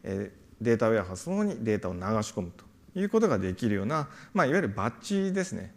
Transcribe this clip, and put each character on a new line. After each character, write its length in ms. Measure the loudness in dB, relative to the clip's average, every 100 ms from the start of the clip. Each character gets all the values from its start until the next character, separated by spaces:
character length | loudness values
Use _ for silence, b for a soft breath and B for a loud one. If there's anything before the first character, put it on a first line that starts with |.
え 280 | -4 -4 -6
ー、 80 | -12 -20 -2
デ 120 | 2 4
ー 20 |
タ 120 | 4
ウ 40 |
ェ 80 | 2
ア 20 |
ハ 100 | 0
ウ 40 | -8
ス 100 | -4
の 100 | -2
方 60 |
に 140 | 0 0
デ 180 | 0 0
ー 20 |
タ 80 | -2
を 40 |
流 60 | -4
し 320 | -2 0 -2
込 80 | -4
む 100 | -8 -10
と 80 | -20 -20 -12
い 100 | -6
う 60 | 0
こ 100 | 2
と 80 | 4
が 120 | 2
で 120 | 0 0
き 120 | 0
る 60 |
よ 80 | 2
う 40 | 0
な、 220 | -2 -4 B B
ま 120 | 0
あ、 20 | 2
い 40 |
わ 60 | 2
ゆ 40 |
る 80 | 0
バ 220 | 0 -4
ッ 20 | -4
ジ 320 | -4 0 0
で 100 | 0
す 100 | -4
ね。 200 | -6 -10